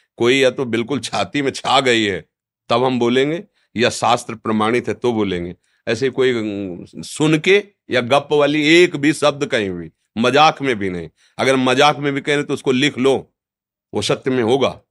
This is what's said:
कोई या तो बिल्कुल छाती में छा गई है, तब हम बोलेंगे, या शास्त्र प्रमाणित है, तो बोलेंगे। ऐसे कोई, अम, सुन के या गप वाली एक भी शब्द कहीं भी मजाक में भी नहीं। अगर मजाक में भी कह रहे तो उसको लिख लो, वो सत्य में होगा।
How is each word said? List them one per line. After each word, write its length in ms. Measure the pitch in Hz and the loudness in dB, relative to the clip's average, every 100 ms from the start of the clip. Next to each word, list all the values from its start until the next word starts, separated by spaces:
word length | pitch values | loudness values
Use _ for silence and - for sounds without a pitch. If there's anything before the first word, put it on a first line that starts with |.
| _ - | _ -2
कोई 180 | 117 135 | 2 4
या 160 | 127 | 2
तो 140 | 117 127 | 2 -2
बिल्कुल 340 | 113 113 143 | -4 -4 -6
छाती 420 | - 101 98 147 | -4 -4 -4 -4
में 100 | 135 | -4
छा 280 | - 113 131 | -4 0 0
गई 240 | 131 117 | 2 2
है, 260 | 107 90 - _ _ _ - | 0 -4 -8 _ _ _ -2
तब 140 | 120 | 0
हम 160 | 131 123 | 0 0
बोलेंगे, 440 | 120 127 147 165 202 _ _ 101 | 0 0 0 -4 -10 _ _ -2
या 140 | 120 | 0
शास्त्र 460 | - 117 120 - 110 | 0 0 0 -2 -10
प्रमाणित 520 | 113 110 107 123 117 | -4 0 0 0 -2
है, 60 | |
तो 200 | 101 123 | -4 -2
बोलेंगे। 420 | 110 101 90 87 90 _ _ - | 0 -2 -4 -8 -12 _ _ -6
ऐसे 220 | 113 135 | -2 -2
कोई, 240 | 131 131 | 0 0
अम, 520 | 120 107 101 98 87 - - | 0 -4 -6 -8 -10 -16 -16
सुन 380 | - - 156 156 | -12 -2 0 0
के 280 | 175 196 202 _ - | 2 2 0 _ -6
या 120 | 123 | -4
गप 260 | 120 139 139 | 0 0 2
वाली 360 | 147 143 151 147 | 2 2 2 4
एक 280 | 165 175 151 | 4 4 2
भी 180 | 143 | -2
शब्द 320 | 151 151 139 139 | 0 0 0 -2
कहीं 240 | 123 101 | -2 -2
भी 220 | 87 82 - _ 104 | -6 -12 -18 _ -2
मजाक 440 | 123 139 156 156 | 2 4 4 2
में 140 | 139 110 | -2 -2
भी 140 | 98 | -4
नहीं। 200 | 90 80 _ _ - | -6 -10 _ _ -4
अगर 180 | 123 135 | 0 2
मजाक 420 | 127 127 147 143 | 2 4 4 2
में 160 | 143 | -2
भी 80 | 139 | -4
कह 140 | 135 147 | -2 -2
रहे 80 | |
तो 100 | 147 | -2
उसको 180 | 139 - | -4 0
लिख 260 | 127 143 117 | 0 0 0
लो, 360 | 131 120 78 _ _ _ _ _ _ | 0 0 -2 _ _ _ _ _ _
वो 80 | 104 | -6
सत्य 300 | - 135 135 | -2 -2 -2
में 120 | 127 | -2
होगा। 380 | 110 135 113 85 _ | 2 2 0 -2 _